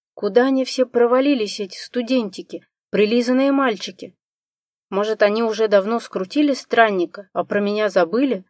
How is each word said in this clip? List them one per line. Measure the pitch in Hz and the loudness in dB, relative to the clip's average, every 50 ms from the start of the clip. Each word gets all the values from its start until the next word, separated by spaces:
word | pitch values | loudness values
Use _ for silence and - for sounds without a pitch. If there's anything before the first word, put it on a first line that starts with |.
| _ _ _ | _ _ _
Куда | - 208 202 190 240 247 | -6 -4 0 2 2 2
они | 269 269 262 262 | 2 2 -2 -2
все | - - - 254 | -2 -2 -2 -2
провалились, | 247 - 240 240 233 247 254 269 294 285 240 214 202 - - | 0 2 2 2 4 2 2 2 2 2 0 -2 -4 -6 -8
эти | 202 190 - | -10 -12 -12
студентики, | - - - - 240 240 226 262 254 220 196 - - 175 - - 165 - _ _ _ _ _ | -16 -14 -8 -6 -6 -2 0 0 -2 -2 -2 -6 -12 -14 -14 -14 -16 -16 _ _ _ _ _
прилизанные | - 190 214 208 233 247 233 240 254 262 269 277 | 0 0 2 2 2 2 2 2 2 2 2 2
мальчики? | 277 277 269 247 214 - - - - - - - - _ _ _ _ _ _ _ _ _ _ _ _ _ _ - | 2 2 0 0 -2 -4 -8 -12 -14 -14 -18 -20 -20 _ _ _ _ _ _ _ _ _ _ _ _ _ _ -6
Может, | 196 196 208 220 220 208 | -4 -2 -2 -2 0 2
они | 214 202 208 226 | 2 2 2 2
уже | 233 220 214 208 220 | -2 -2 0 0 0
давно | 214 202 196 190 214 233 226 | 2 2 2 2 0 -2 -4
скрутили | - - - 190 190 185 - 285 302 285 | -6 -6 -8 -8 -6 -4 0 0 2 2
странника, | 262 - - - - 233 226 220 202 185 175 - - 208 196 _ | 0 -2 -6 0 2 4 4 4 2 0 -2 -4 -6 -12 -18 _
а | - 185 165 | -6 -6 -4
про | - 208 202 | -2 -2 -2
меня | 202 202 208 214 214 202 | -2 -2 -2 -2 -2 0
забыли? | 185 190 170 165 196 240 285 269 226 185 - _ | 2 0 0 2 0 0 0 0 -2 -4 -8 _